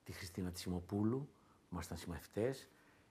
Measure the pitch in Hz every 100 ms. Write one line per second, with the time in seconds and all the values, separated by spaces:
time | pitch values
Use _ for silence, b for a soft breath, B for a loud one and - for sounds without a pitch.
0 | - - 87 - 90 87 90 90 87 101
1 | 107 131 143 - - - - 87 85 85
2 | - 85 - 101 120 135 - b b b
3 | b